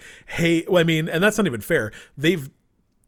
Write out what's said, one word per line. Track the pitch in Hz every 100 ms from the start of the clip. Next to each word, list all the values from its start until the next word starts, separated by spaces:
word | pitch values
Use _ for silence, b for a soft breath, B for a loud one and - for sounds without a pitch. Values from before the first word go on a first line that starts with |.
| B B -
"Hey," | - 165 165 -
well, | 180
I |
mean, | 165 160 160
and | 165
that's | 208 -
not | 202
even | 117
fair. | - 156 107 B B -
They've, | 151 185 135 - _ _ _ _